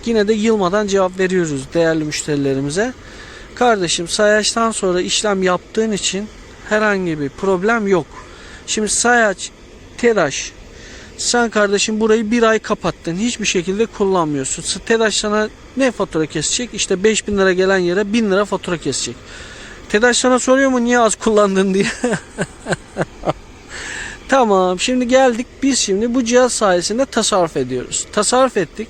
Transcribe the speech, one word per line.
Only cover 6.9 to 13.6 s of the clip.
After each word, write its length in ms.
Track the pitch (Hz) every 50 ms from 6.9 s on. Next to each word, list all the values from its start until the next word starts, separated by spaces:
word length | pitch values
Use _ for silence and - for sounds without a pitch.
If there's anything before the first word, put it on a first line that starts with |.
| 202 190 185 175 160 151
bir 100 | 143 135
problem 580 | - - - 190 196 180 180 214 233 233 208
yok. 180 | 196 196 175 139 - - - - - - - - - - - -
Şimdi 220 | - - 220 214 202
sayaç, 600 | - - - 240 240 240 226 208 185 - - - - - - - - - - - -
tedaş, 540 | - - 240 226 202 165 139 - - - - - - - - - - - - - - - - -
sen 320 | - - - - 240 240 226
kardeşim 500 | - 214 208 196 202 196 - - 220 214
burayı 320 | 220 220 214 226 226 208
bir 120 | 233 240 226
ay 160 | 220 220 214
kapattın. 560 | - - 208 - - 175 156 - - 170 165
Hiçbir 300 | 180 220 247 233 - 208
şekilde 400 | - - 190